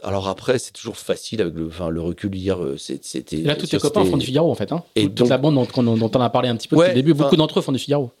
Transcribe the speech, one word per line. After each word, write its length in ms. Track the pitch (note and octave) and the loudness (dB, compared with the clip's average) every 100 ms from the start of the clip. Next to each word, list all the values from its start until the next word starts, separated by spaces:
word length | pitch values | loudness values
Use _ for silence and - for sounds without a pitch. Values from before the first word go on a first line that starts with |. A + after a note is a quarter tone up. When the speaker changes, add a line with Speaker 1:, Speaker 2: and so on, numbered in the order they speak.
Speaker 1:
alors 240 | G2+ G2 F#2+ | -4 -2 -2
après, 320 | F#2+ - B2 | -2 0 0
c'est 100 | - | -2
toujours 260 | - A#2 F#2+ | -12 -12 -8
facile 460 | - A2 - A2 | -6 -6 -4 -4
avec 120 | F2 | -2
le, 120 | D#2+ D#2+ | -4 -8
enfin, 220 | E2 E2 | -6 -6
le 120 | E2 | -4
recul 300 | E2 E2 G#2 | -4 -4 -6
de 60 | F#2+ | -4
dire, 260 | F#2 F2+ | -2 -2
euh, 140 | C#2+ C#2+ | -2 -6
c'est, 260 | - C2+ | -8 -10
c'était 340 | - C2 - D#2 | -10 -10 -6 -4
Speaker 2:
Là, 180 | D3 D3+ | -2 -2
tous 60 | |
tes 160 | E3 D3+ | -2 -2
Speaker 1:
c'était 20 | |
Speaker 2:
copains 240 | - G#3 | 0 2
font 120 | F#3+ C#3+ | 2 2
du 80 | |
Figaro, 240 | A#2+ C3 E3+ | 0 0 2
en 60 | |
fait, 160 | A2+ G2 | 0 -4
hein. 140 | E3 - | -6 -4
Speaker 1:
Et 80 | A2 | 0
Speaker 2:
Toute, 80 | G2+ | 0
toute 80 | A2 | 2
Speaker 1:
donc 100 | B2 | 2
Speaker 2:
la 80 | B2+ | 4
bande 180 | D3 C#3 | 4 2
dont, 100 | A#2 - | 2 0
dont, 140 | A#2 A2+ | 2 2
dont 140 | A2+ | 2
on 60 | C3 | 2
a 100 | A#2+ | 2
parlé 180 | B2 B2 | 2 0
un 60 | |
petit 140 | A#2 - | -2 0
peu 80 | D#3 | 4
Speaker 1:
Ouais, 80 | |
Speaker 2:
depuis 100 | F3 | 4
le 80 | D3+ | 4
début, 100 | D3 | 4
Speaker 1:
enfin, 100 | D3 | 4
Speaker 2:
beaucoup 120 | C#3+ D#3 | 4 4
d'entre 220 | D#3 F#3+ | 4 0
eux 40 | |
font 100 | D#3 | -2
du 80 | B2+ | -2
Figaro. 320 | - C#3+ A#2+ - | 0 -2 -2 -8